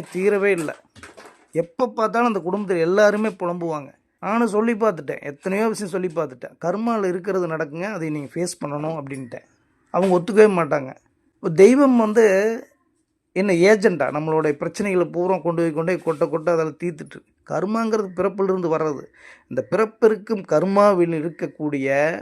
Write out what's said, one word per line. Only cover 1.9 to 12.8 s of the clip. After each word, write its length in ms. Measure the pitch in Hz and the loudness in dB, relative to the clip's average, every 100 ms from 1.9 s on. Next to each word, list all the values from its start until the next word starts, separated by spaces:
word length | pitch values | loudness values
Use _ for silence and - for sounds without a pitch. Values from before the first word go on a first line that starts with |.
| 226 220 226 240 | 0 -2 0 0
அந்த 100 | 196 | 0
குடும்பத்துல 440 | 165 202 196 180 165 | -2 -4 -2 0 2
எல்லாருமே 420 | 196 208 208 220 | 4 4 4 -2
புலம்புவாங்க. 600 | 190 175 175 170 151 135 - _ _ | -4 -6 -6 -6 -8 -10 -20 _ _
நானும் 280 | 180 226 233 | -4 0 0
சொல்லி 200 | 208 233 | 2 0
பார்த்துட்டேன், 480 | 220 220 160 139 - | 0 0 -2 -6 -10
எத்தனையோ 440 | 147 156 190 196 226 | -12 -10 -4 -2 -2
விஷயம் 240 | 208 202 | -2 -6
சொல்லி 160 | 180 180 | -4 -4
பார்த்துட்டேன். 440 | 156 147 127 - - 165 | -4 -6 -8 -16 -6 -4
கர்மால 440 | 202 233 226 190 | -2 -2 -2 -2
இருக்கிறது 340 | 180 190 185 175 | -2 -4 -2 -2
நடக்குங்க, 400 | 160 151 160 196 | -4 -6 -8 -8
அதை 160 | 196 160 | -6 -6
நீங்க 200 | 151 135 | -6 -8
ஃபேஸ் 280 | 165 175 - | -6 -6 -6
பண்ணணும் 360 | 151 147 156 160 | -8 -6 -6 -8
அப்படின்ட்டேன். 460 | 139 135 120 131 - _ _ _ _ | -10 -12 -12 -16 -18 _ _ _ _
அவங்க 180 | 170 190 175 | 0 2 2
ஒத்துக்கவே 340 | 175 208 214 | 4 6 6
மாட்டாங்க. 400 | 180 151 147 131 - _ _ _ _ | 4 0 -2 -4 -14 _ _ _ _
இப்ப 160 | 190 160 | -2 6
தெய்வம் 340 | 202 262 277 240 | 8 8 6 4
வந்து 280 | 220 214 220 190 214 226 - _ | 2 4 4 4 0 -4 -10 _